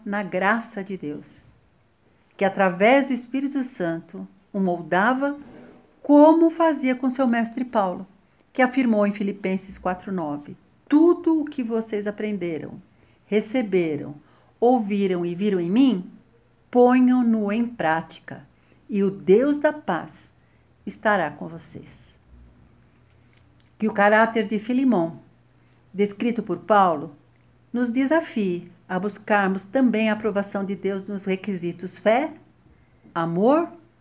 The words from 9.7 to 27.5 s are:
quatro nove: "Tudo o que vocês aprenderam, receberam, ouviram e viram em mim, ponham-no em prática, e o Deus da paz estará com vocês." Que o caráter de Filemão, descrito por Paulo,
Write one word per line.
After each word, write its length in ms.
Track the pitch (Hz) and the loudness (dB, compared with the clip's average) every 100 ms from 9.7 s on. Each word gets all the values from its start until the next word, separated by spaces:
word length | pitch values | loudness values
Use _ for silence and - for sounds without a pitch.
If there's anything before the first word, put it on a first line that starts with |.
| - | -8
quatro 340 | 214 - - | -6 -6 -6
nove: 440 | 185 156 143 - - _ _ - | -6 -6 -8 -12 -20 _ _ 0
"Tudo 540 | 294 339 339 330 320 | 4 6 4 2 0
o 40 | 294 | -2
que 160 | 285 | -6
vocês 460 | 226 226 220 208 208 | -4 -4 -4 -6 -6
aprenderam, 720 | 208 214 202 175 151 139 - - _ _ _ _ | -6 -6 -4 -6 -6 -10 -16 -20 _ _ _ _
receberam, 880 | 208 214 262 214 185 165 143 143 147 _ _ _ _ | -2 0 -4 0 0 0 -4 -8 -14 _ _ _ _
ouviram 680 | 240 254 202 208 196 180 175 | 2 2 0 0 0 0 -4
e 100 | 175 | -2
viram 240 | 208 185 | -2 0
em 100 | 170 | 2
mim, 400 | 214 269 190 - - _ _ _ _ _ | 4 4 2 -4 -18 _ _ _ _ _
ponham-no 800 | 247 247 254 254 254 233 220 202 | 4 6 6 4 4 2 2 0
em 160 | 214 233 | -2 -4
prática, 800 | - 160 160 165 - - 123 - _ _ _ - | -2 0 0 -4 -14 -18 -18 -18 _ _ _ -6
e 140 | 208 | 0
o 80 | 196 | 0
Deus 460 | 196 147 202 285 294 | 0 4 4 4 2
da 160 | 302 | -2
paz 580 | 302 262 165 156 - - _ _ _ _ _ - | -2 -4 -6 -6 -16 -20 _ _ _ _ _ -16
estará 440 | - 220 202 151 | -4 0 0 -2
com 160 | 147 170 | -6 -14
vocês." 720 | 165 - - - - - _ _ - - _ _ _ _ _ _ _ _ _ _ _ _ _ | -16 -18 -20 -20 -20 -20 _ _ -20 -20 _ _ _ _ _ _ _ _ _ _ _ _ _
Que 100 | 220 | -2
o 60 | |
caráter 540 | 208 202 214 220 226 208 | 2 4 4 4 0 -4
de 100 | 214 | -4
Filemão, 600 | 208 254 269 202 165 156 - _ _ _ _ _ _ | -2 0 2 2 0 -6 -20 _ _ _ _ _ _
descrito 480 | 185 202 202 233 226 | -2 -2 -2 -2 -2
por 180 | 202 170 | -4 -6
Paulo, 560 | - 208 190 151 160 143 _ _ _ | 2 4 4 0 -6 -16 _ _ _